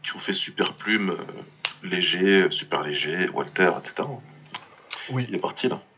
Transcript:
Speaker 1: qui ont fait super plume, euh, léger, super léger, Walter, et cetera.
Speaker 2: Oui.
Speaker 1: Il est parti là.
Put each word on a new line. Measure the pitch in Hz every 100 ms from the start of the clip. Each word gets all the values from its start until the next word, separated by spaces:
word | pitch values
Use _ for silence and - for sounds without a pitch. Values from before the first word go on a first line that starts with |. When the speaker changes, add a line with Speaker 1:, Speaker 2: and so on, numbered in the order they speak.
Speaker 1:
qui | -
ont | -
fait | -
super | 95 - - 98
plume, | - - 107 95
euh, | 80 - - - - - - 92
léger, | 90 92 90 95 98 90
super | - - 73
léger, | 73 73 76 87 92
Walter, | - - - 92 85
et | -
cetera. | - 78 127 - - - - - - - - -
Speaker 2:
Oui. | 127 123
Speaker 1:
Il | 95
est |
parti | - - -
là. | - -